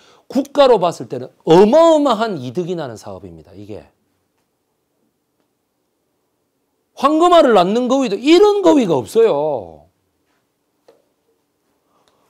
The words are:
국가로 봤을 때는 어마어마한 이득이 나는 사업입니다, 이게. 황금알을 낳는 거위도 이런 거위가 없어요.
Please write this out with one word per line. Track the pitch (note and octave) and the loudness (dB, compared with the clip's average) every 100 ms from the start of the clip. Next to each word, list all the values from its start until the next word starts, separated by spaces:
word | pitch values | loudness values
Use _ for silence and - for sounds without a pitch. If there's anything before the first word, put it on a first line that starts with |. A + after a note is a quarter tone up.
| _ _ - | _ _ -8
국가로 | B3+ C4 D4 C4+ G#3+ | -8 -4 0 2 2
봤을 | E3+ - B2+ | -2 -6 -12
때는 | C3 B2+ _ | -14 -16 _
어마어마한 | - E3 G#3 D4+ E4 D#4 C#4+ G#3 A3+ E3+ | 2 4 6 4 4 2 0 -2 -6 -8
이득이 | B2+ B2 E3+ F3 | -10 -8 -8 -8
나는 | C#3 G#2+ | -10 -14
사업입니다, | G#2+ F#2 F#2 E2 D#2 F#2+ | -18 -18 -20 -20 -20 -20
이게. | G2+ G2 - _ _ _ _ _ _ _ _ _ _ _ _ _ _ _ _ _ _ _ _ _ _ _ _ _ _ _ _ _ _ | -20 -20 -20 _ _ _ _ _ _ _ _ _ _ _ _ _ _ _ _ _ _ _ _ _ _ _ _ _ _ _ _ _ _
황금알을 | - C4+ D#4 F4 E4+ C#4+ | -6 -2 0 4 4 4
낳는 | G#3 F3 A3+ B3 | 2 2 -2 -2
거위도 | C4+ B3+ G3 | -2 -2 -4
이런 | C4 F4 G#4 G#4 | 2 4 4 2
거위가 | F4 D4+ G3+ C#3+ | 2 2 0 -2
없어요. | G#2+ A3 A3 C#3+ D3+ C3 F2 D#2 E2 _ _ _ _ _ _ _ _ _ _ _ _ _ _ _ _ _ _ _ _ _ _ _ | -4 0 0 0 -4 -6 -10 -20 _ _ _ _ _ _ _ _ _ _ _ _ _ _ _ _ _ _ _ _ _ _ _ _